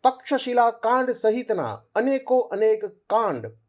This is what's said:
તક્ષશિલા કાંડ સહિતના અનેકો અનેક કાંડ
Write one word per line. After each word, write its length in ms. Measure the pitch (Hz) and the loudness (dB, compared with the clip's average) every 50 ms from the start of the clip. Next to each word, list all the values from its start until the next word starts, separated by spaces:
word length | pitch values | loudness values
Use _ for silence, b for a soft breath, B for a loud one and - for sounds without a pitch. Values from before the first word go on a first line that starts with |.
| _ | _
તક્ષશિલા 640 | 254 262 - - - 285 254 - 254 247 240 240 233 | 2 0 0 -6 -4 -4 -4 -2 0 2 2 2 2
કાંડ 400 | 226 233 - 220 247 254 254 254 | 2 -2 -2 0 0 2 0 -2
સહિતના 720 | 240 247 - 220 214 247 247 - 220 185 147 113 104 - _ _ _ | -4 0 0 0 0 0 -2 -4 -4 -2 -2 -6 -6 -10 _ _ _
અનેકો 440 | - 247 269 269 262 262 254 254 254 | -2 0 0 0 -2 0 0 0 0
અનેક 460 | 240 - - 196 220 220 214 214 208 | 0 -2 -2 0 2 2 2 0 -2
કાંડ 640 | 196 - _ _ _ 196 220 226 202 156 120 110 110 110 _ _ | -10 -12 _ _ _ 0 0 0 0 -4 -4 -8 -12 -16 _ _